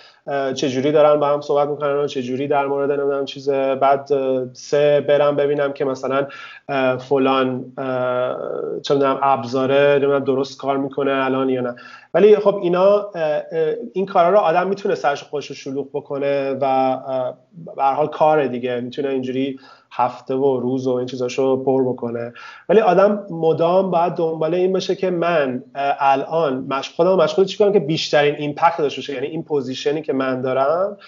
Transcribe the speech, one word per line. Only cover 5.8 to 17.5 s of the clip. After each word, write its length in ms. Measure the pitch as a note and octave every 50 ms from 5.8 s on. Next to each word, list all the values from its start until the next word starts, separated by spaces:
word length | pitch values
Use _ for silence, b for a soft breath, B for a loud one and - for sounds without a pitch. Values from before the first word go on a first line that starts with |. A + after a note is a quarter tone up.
| D3
مثلاً، 420 | C3+ C3 C3 C3+ B2+ C3+ C#3 C#3+ C#3 B B B B B B B B
اه، 280 | C#3 C3+ C3 C3 B2+ B2
فلان، 680 | B2+ - C#3+ C3+ C3+ C3+ C3+ C3+ C3 B2+ B2+ B2+ B2+ C3 - -
اه، 580 | C3+ C3 B2+ B2+ B2+ B2+ B2 B2 B2 B2+ - - - - - - - - - -
چه 120 | - - D3
می‌دونم 260 | C#3 C#3 C3+ C3+ C3
ابزاره 680 | C#3 C#3 C3+ B2+ A#2+ A#2+ B2 C3+ C3 C3 C#3 C#3 C#3+ C#3+
نمی‌دونم 280 | C#3+ C#3+ C3+ C#3 C#3+ C#3 C3
درست 360 | C3 C3 C3 C3+ C3+ - -
کار 180 | - C3+ C#3 C3+
می‌کنه 340 | C#3 C#3 C3 - C#3 C#3 C3+ C3+ C3+
الان 240 | C3 C3 C3 C3+ C3
یا 120 | B2+ B2+
نه. 140 | B2 B2 A#2+ B B B B B B B B
ولی 220 | E3 F#3+ G#3+ G#3
خب 200 | G3 G3+ G3+ G3
اینا، 420 | G3+ F3 F3 F3 F3+ F#3 G3 G3+ D#3+ - - -
اه، 60 | F3 D#3+ D3+ D3+ D3+ D3 -
اه، 220 | E3+ E3 D#3+ D#3 D3+ - - A#2 -
این 120 | F#3 G3
کارا 240 | F#3+ - - E3+ E3+
رو 80 | F#3+ G#3
آدم 300 | - D#3+ D#3+ F3 F3+ F#3+
می‌تونه 280 | G3+ G3 - - E3+
سرش 280 | - - D3 C#3+ C3+ -
خودش 240 | - - C#3+ C3+ -
رو 80 | C#3
شلوغ 320 | - - C#3+ C3+ C#3 C#3+ C3+ -
بکنه 580 | D3 C#3 - D3 C#3 C#3 C#3 C#3+ C#3 C3+ C3+ C3+
و، 120 | B2 C#3
اه، 720 | C3+ C3 C3+ C3 C3 C3 B2+ - C#3 C3 C3 B2+ B2 - - _ _